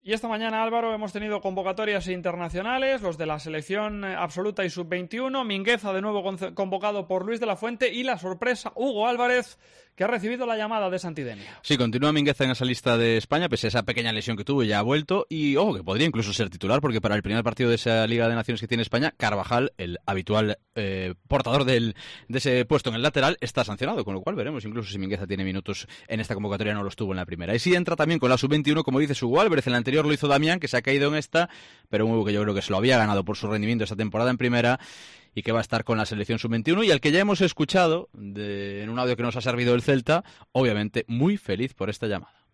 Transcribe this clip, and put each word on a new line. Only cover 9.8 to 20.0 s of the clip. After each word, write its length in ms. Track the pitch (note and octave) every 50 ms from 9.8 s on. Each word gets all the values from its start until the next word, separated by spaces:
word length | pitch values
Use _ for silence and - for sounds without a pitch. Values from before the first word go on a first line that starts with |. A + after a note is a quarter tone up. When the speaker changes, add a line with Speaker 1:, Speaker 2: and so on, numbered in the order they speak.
| _ _ _
Speaker 1:
que 80 | - F3+
ha 40 |
recibido 380 | G#3+ A#3+ G#3+ F3+ A3 B3 B3 B3+
la 120 | A#3 A3+
llamada 320 | G#3+ G#3+ G#3+ A3+ G#3+ G3+ F#3
de 100 | F3+ F3+
Santidenia. 580 | - F3 D#3+ D3+ C3+ A#2+ A2 G2+ G2 - - - -
Speaker 2:
Sí, 140 | - D3
continúa 340 | B2 B2 A#2 A2 B2 C#3 D3+
Mingueza 320 | D#3 D3+ C#3+ D3 C#3 - C#3
en 80 | C3
esa 140 | B2+ - B2+
lista 320 | B2+ B2 - - B2+ A#2
de 180 | A#2 A#2 A#2 A2+
España, 320 | A2+ - _ C#3+ D#3+ F3+
pese 200 | E3 A#2+ - -
a 20 | A2
esa 140 | G2 A#2+ G2+
pequeña 280 | - A#2+ - A#2 A2+
lesión 240 | A2 G#2+ - B2 A2+
que 80 | G#2 G2+
tuvo, 180 | - C#3+ C#3
ya 160 | A#2+ G#2 G#2 G#2
ha 20 |
vuelto, 440 | G#2 A#2+ C#3+ D3+ D3+ - F#3 G3+ - _
y 260 | D#3+ D#3 D3+ C#3+ C3+
ojo, 180 | D3 G3 G#3+ D3
que 100 | F#2 E2
podría 220 | F2+ F#2+ A2+ D#3
incluso 280 | E3+ C#3 A2+ G#2+ G2+ G2
ser 160 | - A2+ F2+
titular, 320 | F2 F2 - F#2+ A#2 D3
porque 180 | D3 C#3 A2+ A2
para 160 | F#2 G#2 G#2
el 80 | G#2 -
primer 200 | F#2+ G#2+ A#2 A2
partido 260 | A#2+ A2 - B2+ A#2+
de 80 | A#2
esa 280 | A2 - A#2+ A2+ A2+ A2
Liga 220 | A2 A#2 A#2 A#2
de 80 | A2+ A#2
Naciones 240 | A#2 A2 - A#2+ G#2
que 80 | A#2
tiene 160 | G#2+ - A#2 A2+
España, 300 | - - A#2+ - A#2 _
Carvajal, 540 | _ - G#2+ G#2 G2 F#2 - A#2+ A#2+ C3 - _
el 200 | - F#2 F2 E2+ -